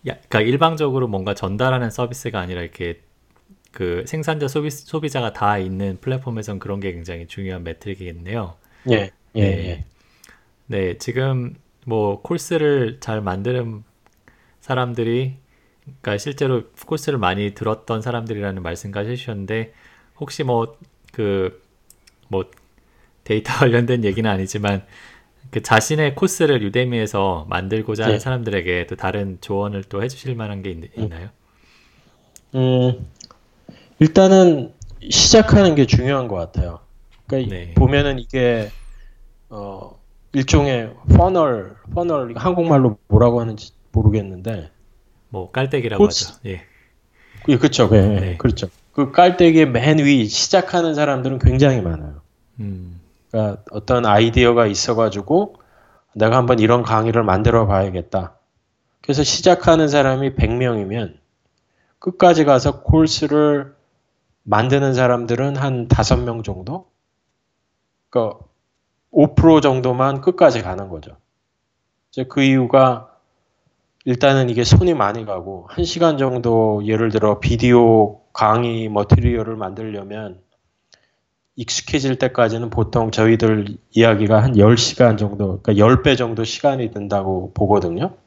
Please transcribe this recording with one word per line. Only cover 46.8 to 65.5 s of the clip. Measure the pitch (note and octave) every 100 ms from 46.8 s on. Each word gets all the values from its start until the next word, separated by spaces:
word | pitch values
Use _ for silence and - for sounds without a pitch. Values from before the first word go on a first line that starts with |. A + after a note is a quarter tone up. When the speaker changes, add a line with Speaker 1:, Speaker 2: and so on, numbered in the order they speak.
| _ _ _ _ _ - -
Speaker 2:
예, | B2+
그쵸. | D#3 C3 G#2+
예, | G#2+
예, | F#2+ G2+
Speaker 1:
네. | F#2+ E2+
Speaker 2:
그렇죠. | B2 - F#2 _ _
그 | - C#3
깔때기의 | - F3+ F3+ E3+ D#3+ D3+
맨 | A#2 C3+ D#3
위 | C#3+ C#3 G#2+
시작하는 | - - G3 F3+ F3+ E3
사람들은 | D3 D3 C3 B2+ C3
굉장히 | A#2+ B2+ C#3+ B2+
많아요. | F2+ D#2+ D2 D2 _ _ _ -
Speaker 1:
음. | G#2 F#2+ F2+ F2 _ _ _
Speaker 2:
그러니까 | A2+ G#2+ G2 -
어떤 | - - B2 A#2
아이디어가 | G#2 A#2 A#2 A#2+ A#2+ A2+
있어가지고 | G2 - A2+ A2+ G2 F#2+ D#3+ G#3 - _ _ _ _ _
내가 | G#2 A2 B2+
한번 | B2 A#2+
이런 | G#2+ A#2+
강의를 | A2 A2+ A2+ A2+
만들어 | G#2+ F#2 G#2+ A#2 G#2+
봐야겠다. | G2 G2 F#2 E2+ F#2+ F#2 _ _ _ _ _ _ _
그래서 | - C#3+
시작하는 | C#3+ - F#3 F3 - D#3+ D#3
사람이 | D3 C3+ C3 C3+ C3+
백 | A2
명이면 | A#2+ B2+ A2+ G2 A2+ G2 D2 _ _ _ _ _ _ _ _
끝까지 | - F3+ F3+ E3 D3
가서 | C#3 D3 C3+
코र्스를 | - D#3+ D#3 - D3 D3 D3+ C#3+ C3+ _ _ _ _ _ _ _
만드는 | - G#2 B2+ C#3 C#3
사람들은 | B2+ B2+ B2 A#2 A#2+ C#3